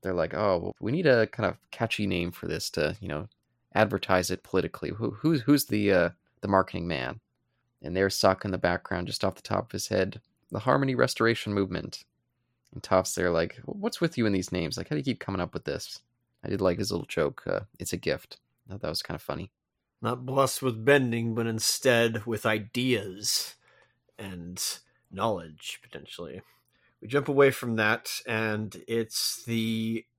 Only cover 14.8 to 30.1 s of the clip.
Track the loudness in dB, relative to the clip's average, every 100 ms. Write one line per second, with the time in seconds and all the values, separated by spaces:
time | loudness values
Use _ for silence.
14.8 | -4 -4 -2 -4 -4 -4 -4 -4 -6 -6
15.8 | -8 -14 _ _ _ _ -6 2 2 2
16.8 | -2 -4 -4 0 0 -2 -4 -4 -6 _
17.8 | -8 -4 -2 -4 -6 -20 _ _ -16 -10
18.8 | -6 -6 -6 -10 -8 -8 -8 _ _ _
19.8 | _ _ -4 -4 -2 2 2 2 -4 0
20.8 | 6 6 6 0 0 0 -2 0 0 2
21.8 | 4 6 4 2 -4 -2 0 0 -2 -2
22.8 | 2 2 0 -6 -2 -2 -4 -12 _ _
23.8 | _ _ _ -14 -12 -10 -12 -6 -6 -6
24.8 | _ _ _ -2 -2 -2 -6 -16 -14 -14
25.8 | -14 -18 -16 -14 -12 -12 -18 _ _ _
26.8 | _ _ -2 -2 2 8 8 6 -2 0
27.8 | 2 2 -2 -8 -4 -2 0 -2 -4 -10
28.8 | -4 -2 -2 -2 -4 -4 -4 -2 0 -2
29.8 | -2 -4 -8